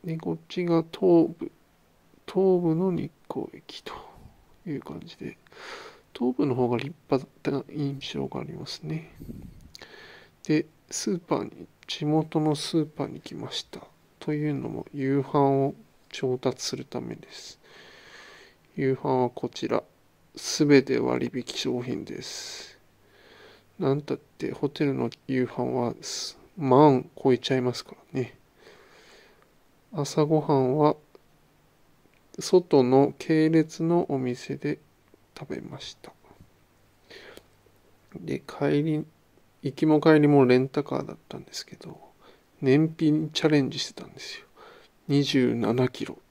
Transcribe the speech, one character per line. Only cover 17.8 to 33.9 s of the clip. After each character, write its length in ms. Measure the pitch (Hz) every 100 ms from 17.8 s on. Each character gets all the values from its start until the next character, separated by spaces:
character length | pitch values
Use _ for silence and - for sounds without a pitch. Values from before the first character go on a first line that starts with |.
| - - - - - - - _ _
夕 240 | - 135 131
飯 220 | 143 131
は 80 | 123
こ 180 | - 123
ち 200 | - -
ら。 160 | 120 - _ _ _ _
す 320 | - - - 147
べ 160 | 139
て 160 | 131 123
割 320 | 123 123 123
引 120 | 131 -
商 340 | - 131 123
品 240 | 123 -
で 180 | - -
す。 540 | - - - - - - _ _ _ _ - - - - _ -
な 160 | 151
ん 80 | 143
た 120 | 147
っ 20 | 131
て、 340 | _ _ -
ホ 180 | - 143
テ 160 | -
ル 100 | 147
の 160 | 131 120 - -
夕 180 | 131 123
飯 180 | -
は 300 | 123 127 120 - - - - - - -
万 520 | 139 127 151 127 - -
超 160 | 135
え 60 | 123
ち 160 | -
ゃ 20 | 131
い 40 |
ま 120 | 123
す 120 | 120
か 100 | - - _
ら 80 | 135
ね。 160 | 120 - _ _ - - _ - - - _ _ _ _ _ _ _
朝 300 | 175 139 -
ご 160 | 151 156
は 140 | 151
ん 240 | 139 127 147
は、 180 | 151 - _ _ _ _ _ _ _ _ _ _ _ _ _ -
外 420 | - 180 175 143
の 300 | 123 131 139 -
系 320 | - 156 156
列 320 | 160 156 -
の 240 | 165